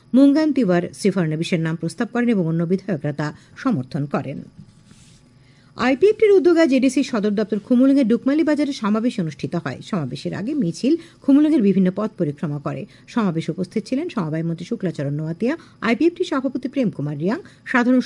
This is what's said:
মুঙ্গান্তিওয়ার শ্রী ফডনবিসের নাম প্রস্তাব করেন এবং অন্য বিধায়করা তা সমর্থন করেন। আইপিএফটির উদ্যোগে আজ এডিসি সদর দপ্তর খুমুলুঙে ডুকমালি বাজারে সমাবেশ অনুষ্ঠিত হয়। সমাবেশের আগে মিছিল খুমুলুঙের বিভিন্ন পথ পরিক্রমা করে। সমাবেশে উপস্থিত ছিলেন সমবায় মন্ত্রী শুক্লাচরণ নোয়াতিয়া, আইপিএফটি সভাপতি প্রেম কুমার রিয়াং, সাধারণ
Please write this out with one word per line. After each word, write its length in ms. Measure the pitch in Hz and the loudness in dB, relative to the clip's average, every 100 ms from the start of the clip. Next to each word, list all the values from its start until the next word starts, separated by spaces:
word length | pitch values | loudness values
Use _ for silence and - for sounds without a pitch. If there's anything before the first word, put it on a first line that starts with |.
| _ | _
মুঙ্গান্তিওয়ার 720 | 247 285 294 311 269 196 175 175 - | 4 6 6 2 2 2 2 0 -2
শ্রী 120 | 196 | 0
ফডনবিসের 500 | 190 160 151 165 170 160 | 0 0 -2 -2 -2 -2
নাম 100 | 165 | -4
প্রস্তাব 260 | 165 - 233 | -6 -6 -4
করেন 180 | 240 240 | -2 0
এবং 140 | 202 160 | 0 0
অন্য 100 | 165 170 | 0 0
বিধায়করা 420 | 185 - 151 147 147 | -2 -2 -4 -4 -4
তা 80 | 151 - _ - | -6 -8 _ -6
সমর্থন 460 | 262 160 123 139 143 | -2 -2 -2 -6 -4
করেন। 260 | 151 135 - - - - _ _ - - - _ _ _ _ _ - | -4 -6 -10 -16 -20 -20 _ _ -20 -20 -20 _ _ _ _ _ -4
আইপিএফটির 580 | 247 277 403 427 427 381 | -2 2 2 4 4 6
উদ্যোগে 240 | 311 330 | 6 4
আজ 80 | 302 | 4
এডিসি 280 | 262 262 285 | 4 2 0
সদর 300 | 262 220 208 202 | -2 -2 -2 -2
দপ্তর 200 | 214 208 - | -2 -4 0
খুমুলুঙে 380 | 240 269 277 | 4 4 4
ডুকমালি 400 | 220 233 262 302 | 2 2 2 0
বাজারে 300 | 302 294 285 | 2 0 -2
সমাবেশ 420 | 269 208 220 240 220 | -2 -2 0 -2 -2
অনুষ্ঠিত 340 | 160 - 143 170 | -4 -6 -6 -6
হয়। 240 | 143 131 - | -6 -10 -6
সমাবেশের 440 | 190 127 143 175 160 | -6 -6 -8 -8 -8
আগে 120 | 214 302 | -6 -4
মিছিল 320 | 170 - 247 330 - - | -4 -2 0 -2 -4 -6
খুমুলুঙের 400 | - 277 302 294 202 | 2 4 4 4 4
বিভিন্ন 220 | 185 185 185 | 4 2 0
পথ 120 | 220 - | -6 -4
পরিক্রমা 420 | 151 143 160 147 147 | -6 -4 -6 -6 -8
করে। 160 | 139 208 - - | -8 -12 -18 -8
সমাবেশে 420 | 247 196 160 160 | -2 -2 -2 -4
উপস্থিত 300 | 175 185 220 - | -6 -6 -6 -4
ছিলেন 200 | 262 349 | -4 -4
সমবায় 360 | 233 160 160 165 | -4 -4 -4 -4
মন্ত্রী 180 | 165 175 | -6 -8
শুক্লাচরণ 480 | - 180 156 143 147 | -6 -4 -4 -4 -4
নোয়াতিয়া, 360 | 156 170 233 330 - _ | -6 -2 -2 -4 -10 _
আইপিএফটি 420 | 226 233 330 339 | -2 2 0 0
সভাপতি 440 | 349 277 262 262 247 | -2 -2 -4 -6 -6
প্রেম 160 | 277 214 | -2 -2
কুমার 260 | 139 147 147 | -2 -6 -4
রিয়াং, 180 | 175 311 - - - | -4 -4 -8 -20 -4
সাধারণ 300 | 247 233 254 | 0 2 2